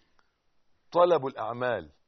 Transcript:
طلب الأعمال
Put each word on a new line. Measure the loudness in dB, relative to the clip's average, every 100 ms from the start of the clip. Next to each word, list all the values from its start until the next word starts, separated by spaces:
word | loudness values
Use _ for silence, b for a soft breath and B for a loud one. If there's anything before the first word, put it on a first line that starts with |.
| _ _ _ _ _ _ _ _ _
طلب | 2 4 4 0
الأعمال | -8 -8 -6 -4 -4 -8 _